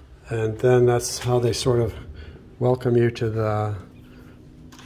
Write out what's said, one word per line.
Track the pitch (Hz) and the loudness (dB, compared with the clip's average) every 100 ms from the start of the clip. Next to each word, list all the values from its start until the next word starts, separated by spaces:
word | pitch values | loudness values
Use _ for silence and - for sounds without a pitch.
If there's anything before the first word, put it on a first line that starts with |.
| - - - | -20 -18 -8
And | 113 110 107 | -4 -2 0
then | 127 127 123 | 4 6 6
that's | 120 - - | 2 -2 -6
how | 123 123 | -2 0
they | 120 | 0
sort | - 131 120 | 0 0 0
of | 110 - - - - - - - | 0 -4 -14 -18 -18 -20 -18 -2
welcome | 123 127 127 120 | 0 0 2 2
you | 120 | 2
to | 117 113 | 0 -4
the, | 110 107 107 107 95 - - - - - - - - - - | -2 -2 -2 -4 -6 -12 -20 -20 -20 -20 -20 -20 -20 -20 -20